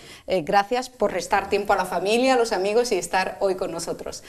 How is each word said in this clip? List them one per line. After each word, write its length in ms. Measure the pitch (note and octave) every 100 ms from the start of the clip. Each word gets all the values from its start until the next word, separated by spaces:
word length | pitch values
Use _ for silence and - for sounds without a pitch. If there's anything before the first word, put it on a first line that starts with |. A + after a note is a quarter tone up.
| - - -
eh, 160 | F#3
gracias 480 | D3 G3+ G3+ B3 B3+
por 220 | - G3+
restar 360 | F#3+ E3+ G3+ G3
tiempo 260 | G3+ G3+
a 20 | G3+
la 80 |
familia, 500 | F#3 F3+ F#3+ A#3 C4
a 20 | B3
los 140 | A#3
amigos 400 | G3 G3 A3 A#3+
y 60 | F#3
estar 400 | - F#3 F#3+ -
hoy 160 | G3
con 160 | F#3 F3+
nosotros. 540 | E3 E3+ - - -